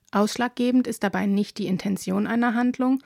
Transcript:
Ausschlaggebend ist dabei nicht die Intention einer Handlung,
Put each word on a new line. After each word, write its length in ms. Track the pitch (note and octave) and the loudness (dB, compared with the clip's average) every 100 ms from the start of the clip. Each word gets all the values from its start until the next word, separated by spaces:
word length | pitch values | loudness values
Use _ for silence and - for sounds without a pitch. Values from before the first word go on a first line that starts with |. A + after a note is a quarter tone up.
| - | -4
Ausschlaggebend 760 | G3+ G#3+ - A#3+ - B3 B3+ B3 | 0 0 0 -4 0 2 2 2
ist 160 | - | 0
dabei 220 | G3 F#3 | -2 0
nicht 320 | G3+ G3+ G#3 - | 0 0 -2 -4
die 100 | G3 | -2
Intention 600 | F3+ G3+ G3 - F#3+ G#3+ | -2 -2 -4 -2 -2 0
einer 280 | A#3 A#3+ | 0 0
Handlung, 480 | A3+ B3 B3 B3+ C4 | 2 0 0 0 0